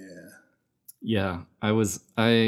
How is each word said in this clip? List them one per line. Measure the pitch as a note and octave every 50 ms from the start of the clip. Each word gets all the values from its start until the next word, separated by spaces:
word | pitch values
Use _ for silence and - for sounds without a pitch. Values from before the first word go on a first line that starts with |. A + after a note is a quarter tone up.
| G2 - - - - - - - _ _ _ _ _ _ _ _ _ - - _
Yeah, | - A2 A2+ G2+ F#2+ F#2+ F2+ E2+ - - _ _
I | - G#2 G#2+
was, | A2 A2 G2 - - - _ _ -
I | A2 A2+ A#2 A2+ A2+